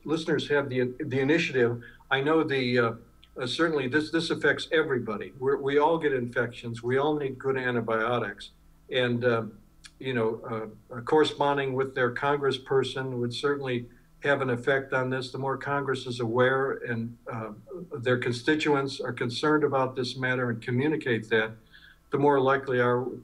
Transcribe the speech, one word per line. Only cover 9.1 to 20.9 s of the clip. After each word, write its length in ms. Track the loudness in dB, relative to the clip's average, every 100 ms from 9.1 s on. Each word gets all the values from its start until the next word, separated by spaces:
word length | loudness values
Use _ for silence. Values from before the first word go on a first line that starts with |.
| 2
uh, 200 | 2 2 -2 -10 -20 _ -20 -10
you 140 | -4
know, 280 | 0 0 -2 -6
uh, 460 | -6 -8 -14 -14 -8
uh, 60 |
corresponding 720 | 2 4 4 2 0 0 0
with 220 | -2 -2 0
their 180 | 0
congressperson 1040 | 0 0 0 0 -2 0 0 0 -4 -6 -4
would 140 | -4
certainly 520 | -2 -2 -2 -2 -4 -6 -18 _ -6
have 220 | 0 2
an 80 | 2
effect 440 | 0 2 2 2
on 160 | -2 0
this. 220 | -2 -4
The 60 | -4
more 200 | -4 -2
Congress 480 | -2 -2 0 -4 -4
is 140 | -4
aware 540 | 0 4 4 4 0 -2 -4
and, 280 | -4 -4 -8 -10
uh, 200 | -8 -8 -12 -14 -14 -10 -4
their 180 | 0 0
constituents 840 | 0 -2 0 2 2 2 0 -4
are 120 | -6
concerned 500 | -4 -4 0 2 4
about 320 | 4 2 0 -2
this 200 | -6 -2
matter 340 | -2 0 -2
and 120 | -4
communicate 680 | -2 0 2